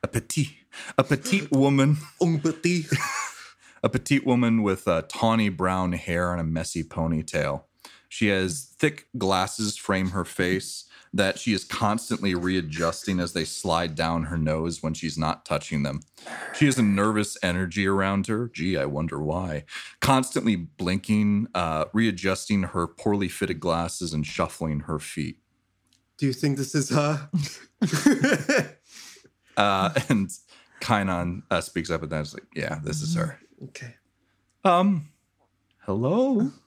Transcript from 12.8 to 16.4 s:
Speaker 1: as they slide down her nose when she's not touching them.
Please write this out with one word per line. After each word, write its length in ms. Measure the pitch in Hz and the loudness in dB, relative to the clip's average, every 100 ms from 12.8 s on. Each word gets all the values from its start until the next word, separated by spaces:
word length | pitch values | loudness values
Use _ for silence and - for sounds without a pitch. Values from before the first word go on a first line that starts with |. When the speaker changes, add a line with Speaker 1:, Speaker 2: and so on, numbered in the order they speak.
| 82 80 - 92 | -2 -2 -2 -2
Speaker 1:
as 100 | 87 | -2
they 140 | 87 80 | -2 -4
slide 500 | - 98 82 85 76 | -4 0 0 0 -2
down 280 | 82 85 | 0 0
her 140 | 76 82 | -2 0
nose 460 | 78 78 82 82 | 0 0 -2 -4
when 100 | 80 | -6
she's 240 | 80 82 78 | -4 -6 -2
not 280 | 78 - - | -4 -4 -4
touching 380 | 73 - 76 | -4 -2 -2
them. 180 | 71 71 - - - - | -2 -4 -10 -20 -14 -12